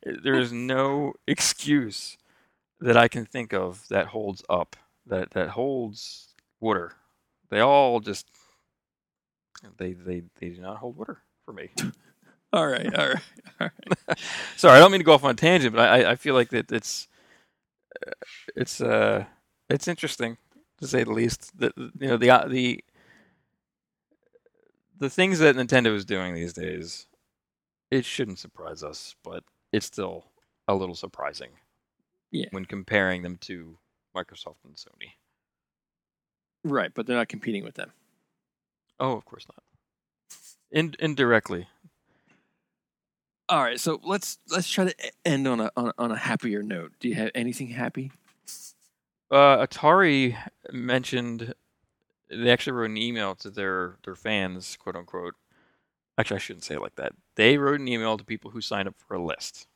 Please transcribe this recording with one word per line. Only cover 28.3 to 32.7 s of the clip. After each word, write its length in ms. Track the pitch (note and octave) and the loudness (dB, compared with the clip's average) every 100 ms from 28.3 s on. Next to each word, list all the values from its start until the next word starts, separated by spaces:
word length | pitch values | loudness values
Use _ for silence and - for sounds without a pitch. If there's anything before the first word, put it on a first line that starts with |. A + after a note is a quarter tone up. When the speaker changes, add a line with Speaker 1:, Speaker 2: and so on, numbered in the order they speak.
| F#2 | -8
Speaker 1:
surprise 440 | - - D#2+ D#2+ | -18 -16 -16 -14
us, 320 | D2+ D#2 - - | -14 -14 -20 -20
but 220 | - F2 _ _ _ | -16 -16 _ _ _
it's 140 | G#2+ - | -4 -4
still 380 | - F#2 E2+ _ _ _ _ - | -10 -10 -10 _ _ _ _ -4
a 60 | |
little 200 | G2 F#2 | -2 -2
surprising 560 | E2+ - - D2 D2 B1+ B1+ _ _ _ _ _ _ _ | -10 -16 -10 -10 -10 -20 _ _ _ _ _ _ _ _
Speaker 2:
Yeah. 160 | - - | -10 -8
Speaker 1:
when 140 | F#2+ | -12
comparing 580 | F#2 | -12